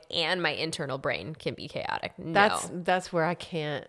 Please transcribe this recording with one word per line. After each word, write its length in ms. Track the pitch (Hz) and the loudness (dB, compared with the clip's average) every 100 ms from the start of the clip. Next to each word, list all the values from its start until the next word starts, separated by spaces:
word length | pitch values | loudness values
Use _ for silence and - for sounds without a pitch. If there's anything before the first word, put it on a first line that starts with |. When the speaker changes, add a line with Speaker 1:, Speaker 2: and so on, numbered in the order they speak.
| - | -6
Speaker 1:
and 320 | 170 160 185 | -2 2 2
my 80 | 160 | 2
internal 460 | 135 160 170 135 131 | 0 -2 -2 -4 -2
brain 380 | 143 - 147 156 | 0 -2 -4 -6
can 180 | 156 | -6
be 140 | - 147 | -6 -8
chaotic. 460 | - - - - - | -6 -4 -4 -4 -8
No. 160 | 160 | 0
Speaker 2:
That's, 360 | 180 208 - - | 6 6 4 -2
that's 400 | 175 170 180 - | -2 2 2 2
where 120 | 170 160 | 2 2
I 100 | 170 | 0
can't, 500 | - 165 151 143 | -4 -4 -2 -4